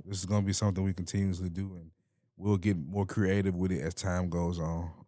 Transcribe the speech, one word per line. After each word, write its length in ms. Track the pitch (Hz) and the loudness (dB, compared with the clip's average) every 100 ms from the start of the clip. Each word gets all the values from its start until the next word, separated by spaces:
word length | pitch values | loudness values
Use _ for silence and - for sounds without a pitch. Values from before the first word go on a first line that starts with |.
This 140 | 92 95 | -8 -6
is 80 | 92 | 0
gonna 180 | 104 | 2
be 80 | 98 | 2
something 300 | 95 107 92 | 2 2 2
we 100 | 95 | 0
continuously 560 | 90 85 101 98 87 92 | 0 -2 0 0 0 -4
do, 220 | 85 98 90 | -4 -8 -8
and 160 | 82 - _ _ _ - | -16 -20 _ _ _ -4
we'll 200 | 101 98 | 2 2
get 180 | 98 90 | 4 0
more 300 | 69 98 95 | 0 -2 0
creative 480 | - 95 101 98 | 2 4 4 2
with 160 | 90 92 | 2 2
it 100 | 87 | 0
as 140 | 78 | -2
time 340 | - 95 90 90 | -4 -2 0 0
goes 300 | 87 87 87 | 0 0 0
on. 320 | 80 82 87 - | -2 -2 -4 -10